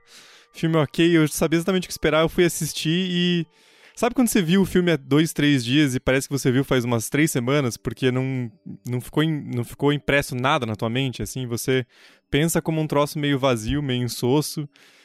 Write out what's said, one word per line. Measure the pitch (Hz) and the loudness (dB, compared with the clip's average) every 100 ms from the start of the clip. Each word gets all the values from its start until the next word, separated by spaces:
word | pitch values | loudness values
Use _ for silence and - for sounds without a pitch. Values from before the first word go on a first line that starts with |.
| _ - - - _ | _ -20 -20 -20 _
filme | - 160 160 | -6 0 0
ok", | 143 - 170 165 | 0 2 4 4
eu | 151 | 2
sabia | - 165 165 | 0 0 0
exatamente | 170 185 - | 0 -2 -4
o | |
que | |
esperar, | - 160 156 | -4 0 2
eu | 165 | 2
fui | - 175 | 2 0
assistir | - 151 - 156 170 185 | 0 -6 -4 -2 -2 -2
e | 175 180 175 160 _ _ _ - - | -2 0 0 -4 _ _ _ -20 -4
sabe | 240 | -2
quando | 240 240 | 2 2
você | 202 | 2
viu | 160 196 | 4 4
o | 180 | 4
filme | 185 175 | 2 2
há | 151 | 0
dois, | 135 143 165 | 2 2 2
três | - 147 139 117 | 2 2 2 2
dias | 143 147 127 | 2 2 0
e | |
parece | - 131 - | 0 0 0
que | 139 | -2
você | 139 | 2
viu | 127 | 2
faz | 139 131 120 | 2 0 2
umas | 117 - | -2 0
três | 143 156 | 0 0
semanas, | 139 120 147 123 - | 0 0 0 0 -4
porque | - 110 131 | -8 -2 0
não, | 127 131 131 117 - - - - | 0 -2 -4 -6 -10 -18 -14 -8
não | 123 | -6
ficou | - 151 | -4 -2
im-, | 160 147 127 123 | 0 -2 -4 -6
não | |
ficou | 117 - 139 | -6 -2 0
impresso | 147 - 143 - 127 | 0 0 -2 -2 -2
nada | 131 151 113 | 0 0 -2
na | 104 | -4
tua | 113 | -2
mente, | 123 135 117 | -2 -4 -6
assim, | 110 131 123 | -8 -8 -6
você | 117 - 131 123 _ - _ _ | -6 0 0 -2 _ -20 _ _
pensa | 143 165 170 | -2 0 0
como | 165 156 | -2 -2
um | 156 | 0
troço | 143 147 156 | 0 0 -2
meio | 143 139 | -2 0
vazio, | 135 120 110 139 | 2 0 -2 -4
meio | 143 123 | -2 -2
insosso, | 123 - 123 147 147 - 143 _ _ _ | -4 -2 0 0 0 -6 -12 _ _ _